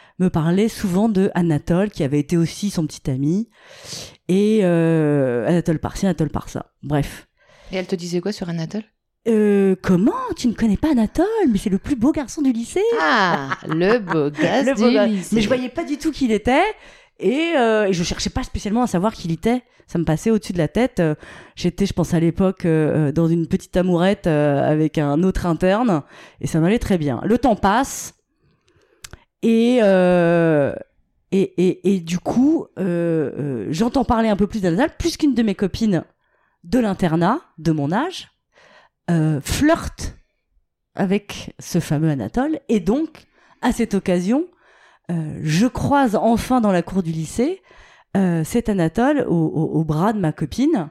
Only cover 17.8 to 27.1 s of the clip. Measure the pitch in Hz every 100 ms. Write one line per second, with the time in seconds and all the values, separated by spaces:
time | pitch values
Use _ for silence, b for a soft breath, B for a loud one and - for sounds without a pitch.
17.8 | 202 175 175 - 196 - 254 190 208 226
18.8 | 247 180 208 - 170 165 220 247 - b
19.8 | b 175 160 156 226 220 - 180 147 -
20.8 | 254 - 160 151 B B B B 127 -
21.8 | 196 - - 165 165 165 190 190 175 160
22.8 | 151 - 147 151 165 170 160 185 - 185
23.8 | 185 170 185 208 175 151 147 139 135 156
24.8 | 156 - 143 147 185 - 180 160 185 202
25.8 | 247 160 - B B B - 165 165 233
26.8 | - 185 143